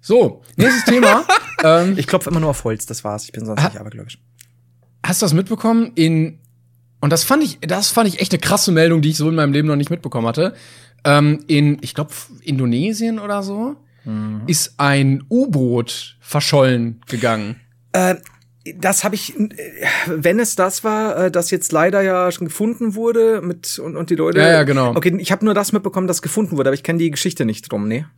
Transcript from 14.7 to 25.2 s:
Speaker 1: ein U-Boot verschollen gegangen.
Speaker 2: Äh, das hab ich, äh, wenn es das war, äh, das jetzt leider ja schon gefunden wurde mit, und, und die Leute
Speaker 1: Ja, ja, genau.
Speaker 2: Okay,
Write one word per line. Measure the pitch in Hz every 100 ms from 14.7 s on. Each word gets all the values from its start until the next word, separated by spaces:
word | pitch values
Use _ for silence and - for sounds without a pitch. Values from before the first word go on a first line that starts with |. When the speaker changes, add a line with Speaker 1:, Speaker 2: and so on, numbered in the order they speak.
| -
Speaker 1:
ein | 143 139 135 135 -
U-Boot | 233 269 147 127 120 110 - - _
verschollen | - 147 143 147 131 123 117 113 -
gegangen. | 123 117 110 104 117 _ _ _
Speaker 2:
Äh, | 185 185 185 - _ _ _ - 185
das | 185 196
hab | 202
ich, | 202 - 302
äh, | 214 - - - - - -
wenn | 160 151 196
es | 233 -
das | 185 190
war, | 220 214 220 156 185
äh, |
das | 180 170
jetzt | 180 -
leider | 160 170 196
ja | 190 185 180
schon | 175 165
gefunden | - 214 240 233
wurde | 202 226 233 226 220
mit, | 175 175 - -
und, | 151 143
und | 165
die | 165
Leute | 160 -
Speaker 1:
Ja, | 160
ja, | 165
genau. | 143 135 127 117
Speaker 2:
Okay, | 170 180